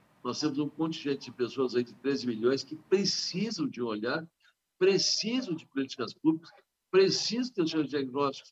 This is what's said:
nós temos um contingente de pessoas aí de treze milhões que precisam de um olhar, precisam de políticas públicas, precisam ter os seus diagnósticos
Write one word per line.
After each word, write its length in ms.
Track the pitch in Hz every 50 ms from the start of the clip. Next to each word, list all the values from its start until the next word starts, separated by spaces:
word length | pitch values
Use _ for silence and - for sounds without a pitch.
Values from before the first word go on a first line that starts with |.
| _ _ _ _ -
nós 160 | 123 117 -
temos 180 | 151 147 131 139
um 100 | 151 139
contingente 560 | - - 160 165 160 - - 143 139 135 -
de 60 | 131
pessoas 440 | 120 - 123 113 - 135 131 123 107
aí 80 | 123 123
de 100 | 120 -
treze 320 | - - 135 143 127 117
milhões 380 | 123 113 107 110 123 135 139 -
que 120 | - -
precisam 920 | - - - 190 202 190 - - - - - - 180 208 226 214 175 151 127
de 140 | - 117
um 60 | 120 117
olhar, 400 | 107 104 107 123 139 165 165 - _ _ _ _ _ _ _ _ _ -
precisam 800 | 185 190 196 175 - - - - - 220 240 262 240 185 165
de 100 | 160 - _
políticas 460 | - 135 135 127 - - 117 101 -
públicas, 360 | _ - 156 160 160 - - - - _ _ _ _ _ -
precisam 640 | - 190 190 185 - - - - 208 240 254 247 -
ter 80 | 202 165
os 80 | 156
seus 180 | 156 156 147 123
diagnósticos 640 | 139 147 135 127 123 143 143 139 131 - - -